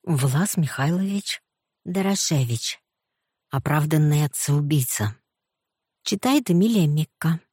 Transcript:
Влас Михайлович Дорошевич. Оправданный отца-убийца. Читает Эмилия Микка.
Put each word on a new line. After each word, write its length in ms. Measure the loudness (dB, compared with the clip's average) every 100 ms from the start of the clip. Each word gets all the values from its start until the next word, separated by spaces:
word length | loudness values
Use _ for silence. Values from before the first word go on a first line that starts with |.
| -2
Влас 500 | 0 0 0 0 -2
Михайлович 880 | -2 -2 -2 0 -2 -4 -6 -12 _ _ _ _
Дорошевич. 960 | -8 -4 -2 -2 0 0 0 -4 -6 -12 _ _ _ _ _ _ _
Оправданный 760 | -6 0 2 2 2 4 2
отца-убийца. 920 | 0 -4 -2 0 2 0 0 -4 -4 -6 _ _ _ _ _ _ _ _
Читает 460 | -8 -2 2 0 4
Эмилия 380 | 4 4 4 2
Микка. 540 | 2 -2 _ -2 -2 _